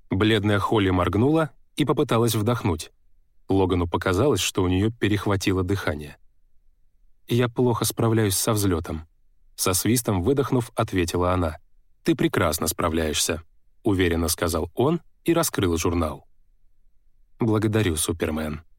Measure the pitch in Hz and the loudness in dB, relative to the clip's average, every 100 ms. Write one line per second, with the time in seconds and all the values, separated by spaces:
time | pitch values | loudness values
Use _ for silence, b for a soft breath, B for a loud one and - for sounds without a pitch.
0 | - 95 107 110 104 101 - 113 95 90 | -4 0 2 2 2 0 2 2 2 2
1 | 90 101 135 160 151 - _ - 139 151 | 0 2 2 2 0 -6 _ -4 -2 0
2 | 139 117 117 110 104 120 98 80 - _ | 2 2 2 0 0 0 -2 -4 -8 _
3 | _ - _ - - 95 92 90 87 87 | _ -20 _ -14 -2 2 2 2 0 -2
4 | 92 92 147 - - - 90 92 113 - | 0 2 2 0 -2 -2 0 2 0 0
5 | 104 104 107 98 104 92 90 101 - 76 | -2 0 0 -2 0 0 0 -2 -4 -6
6 | 71 - - _ _ - - _ _ _ | -10 -18 -20 _ _ -20 -20 _ _ _
7 | - - - 120 123 127 123 110 113 - | -20 -16 -2 0 0 2 0 2 -2 0
8 | 113 113 104 92 123 107 98 87 87 78 | 2 2 2 0 0 0 0 0 -4 -10
9 | - _ _ _ _ - 98 90 107 120 | -12 _ _ _ _ -6 -2 0 0 0
10 | 113 95 98 139 - 127 - - 110 95 | 0 0 2 2 2 0 -2 -4 -2 -2
11 | 82 87 90 92 82 80 - - _ _ | -2 0 0 0 -2 -4 -18 -20 _ _
12 | - 139 165 - 85 76 80 - 87 82 | -2 0 0 2 0 0 -4 -2 -2 0
13 | 78 73 - 80 - _ - _ 110 92 | -2 -2 -4 -4 -8 _ -20 _ -2 2
14 | 87 82 80 - 85 80 85 - 139 175 | 2 2 -2 -2 -2 -2 -4 0 0 0
15 | - _ - 165 160 - 196 82 90 87 | -4 _ 0 0 0 0 0 0 0 0
16 | 78 71 - - _ _ - _ - - | -2 -6 -16 -20 _ _ -20 _ -20 -20
17 | _ _ _ - 113 107 110 110 95 78 | _ _ _ -4 0 0 2 0 0 -2
18 | - 82 80 78 78 78 - | -4 -4 -4 -4 -6 -8 -14